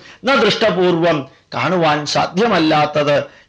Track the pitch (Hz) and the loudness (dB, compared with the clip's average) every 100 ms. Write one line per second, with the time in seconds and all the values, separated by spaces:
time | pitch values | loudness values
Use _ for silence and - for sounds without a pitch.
0 | - - 226 269 214 - 214 175 180 165 | -10 -8 -2 0 0 0 0 2 0 2
1 | 170 151 131 - _ 123 139 180 156 151 | 0 0 -6 -18 _ -6 -2 0 0 0
2 | 147 147 - 175 233 180 156 151 151 151 | -2 -4 -2 -2 0 2 2 2 0 0
3 | 147 139 - - | 0 0 -2 -12